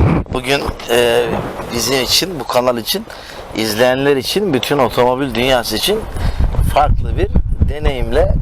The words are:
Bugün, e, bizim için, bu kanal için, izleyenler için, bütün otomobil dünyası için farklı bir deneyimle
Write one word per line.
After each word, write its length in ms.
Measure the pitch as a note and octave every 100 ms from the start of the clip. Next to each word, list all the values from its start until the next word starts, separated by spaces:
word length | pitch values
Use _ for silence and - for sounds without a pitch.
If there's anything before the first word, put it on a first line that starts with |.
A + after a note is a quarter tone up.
| - - -
Bugün, 280 | B2+ B2 C#3+ D3+ - -
e, 360 | A#2+ A#2+ A#2+ A#2 G2+ - - -
bizim 280 | A#2 A2+ C3+
için, 380 | A#2 - E3+ D#3+
bu 80 | A2+
kanal 300 | B2 B2+ A#2+
için, 280 | A2 G3 A3+ - - - - -
izleyenler 600 | A2 G#2+ B2+ C3 C#3 C#3
için, 380 | A#2+ F#3+ G#3
bütün 240 | C3 - C#3+
otomobil 580 | A#2+ - B2 B2+ C#3 A2+
dünyası 400 | C3 B2 A2 G#2+
için 240 | - A3 - - - - - - -
farklı 440 | - - - - -
bir 120 | F#3+ - - - -
deneyimle 640 | D3+ D3+ B2+ B2 C3+ G3 C#3